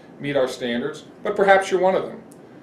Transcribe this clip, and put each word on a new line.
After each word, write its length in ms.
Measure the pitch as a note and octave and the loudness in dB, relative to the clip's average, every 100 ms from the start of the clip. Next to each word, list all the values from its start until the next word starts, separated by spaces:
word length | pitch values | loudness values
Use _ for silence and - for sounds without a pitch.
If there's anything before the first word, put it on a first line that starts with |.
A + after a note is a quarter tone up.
| - - | -20 -12
meet 160 | C#3+ C#3 | -4 -2
our 120 | B2+ | -2
standards, 580 | - B2 A#2+ C#3+ D3 - - | -2 -6 -4 -6 -8 -16 -10
but 140 | G#3+ G#3 | -6 2
perhaps 340 | G3 F#3+ - | 4 4 4
you're 80 | F#3 | 0
one 160 | F#3 F3 | 2 0
of 80 | |
them. 180 | - - - - - - | -4 -10 -18 -20 -20 -20